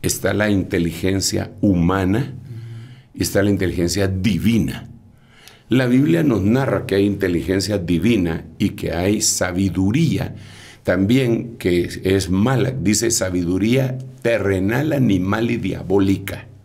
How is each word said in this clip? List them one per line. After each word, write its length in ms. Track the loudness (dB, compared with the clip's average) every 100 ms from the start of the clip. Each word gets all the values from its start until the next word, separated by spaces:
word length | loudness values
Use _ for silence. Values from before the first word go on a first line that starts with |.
está 320 | -2 -2 -2
la 160 | 0 2
inteligencia 1000 | 0 0 0 -2 -2 -2 0 0 -2 -6 0
humana 720 | 2 4 2 2 2 0 -2 -10 -14 -14 -14 -16 -18 -20 -20 -6
y 80 |
está 180 | -2 2
la 80 | 2
inteligencia 580 | 2 0 0 -2 0 -2
divina. 840 | 0 0 2 2 2 0 -6 -14 -20 -20 -20 -20 -20 -20 -20 _
La 180 | 2 4
Biblia 360 | 4 4 4
nos 180 | 2 2
narra 420 | 2 2 2 -2 0
que 100 | 2
hay 100 | 2
inteligencia 720 | 2 0 0 0 -2 0 -2
divina 680 | 0 0 2 2 0 -4 -8 -6
y 120 | -6
que 200 | -4 -6
hay 300 | -2 0 0
sabiduría 1120 | 0 -2 -2 0 0 0 0 2 2 0 -4 -10 -18 -20 -20 -8
también 720 | -2 0 4 2 2 0 -4 -4
que 280 | 0 0 0
es, 160 | -4
es 260 | 0 0 2
mala. 420 | 2 2 2 0
Dice 380 | 0 0 0 0
sabiduría 840 | -2 -2 -2 0 0 2 2 0 -6 -12 -6
terrenal, 680 | -2 0 2 0 0 0 0
animal 580 | 0 2 2 0 0 0
y 40 | -2
diabólica. 920 | -4 -6 0 2 2 0 -2 -12 -14 -20